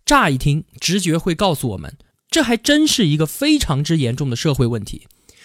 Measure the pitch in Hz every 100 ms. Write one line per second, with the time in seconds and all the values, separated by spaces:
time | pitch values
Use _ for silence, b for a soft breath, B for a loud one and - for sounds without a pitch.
0 | - 285 196 131 147 147 - - - 196
1 | 170 165 185 160 202 151 127 92 73 -
2 | _ _ _ 330 233 233 - 294 302 -
3 | 170 151 156 - 294 302 - 139 147 165
4 | 120 127 139 117 156 131 120 117 98 -
5 | - b b b